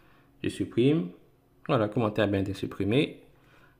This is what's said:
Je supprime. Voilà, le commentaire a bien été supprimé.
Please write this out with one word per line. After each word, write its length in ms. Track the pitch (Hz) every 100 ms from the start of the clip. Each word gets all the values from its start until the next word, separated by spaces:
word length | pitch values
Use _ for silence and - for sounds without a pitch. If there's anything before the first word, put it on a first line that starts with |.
| _ _ _ _
Je 60 | -
supprime. 600 | - 95 - 131 160 180 - _ _ _ _ -
Voilà, 200 | 135 107
le 40 |
commentaire 320 | 127 107 104
a 40 | 101
bien 120 | 98
été 140 | 98
supprimé. 680 | 98 - - 98 127 - - - _ _ _ -